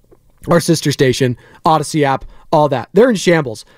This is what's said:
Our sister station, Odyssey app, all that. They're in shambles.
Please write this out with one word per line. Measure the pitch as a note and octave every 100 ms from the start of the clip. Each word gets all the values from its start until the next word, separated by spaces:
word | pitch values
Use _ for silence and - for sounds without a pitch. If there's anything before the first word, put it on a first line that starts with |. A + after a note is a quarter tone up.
| _ - _ _ -
Our | E3
sister | - D#3+ D3
station, | C3+ C3+ B2 B2+ B2 - -
Odyssey | E3+ D#3 D3 D#3+
app, | C#3 C3+ - - -
all | D#3+ D3
that. | C3 A2
They're | F#3 B3+
in | G3
shambles. | F#3+ E3 C3+ A2 -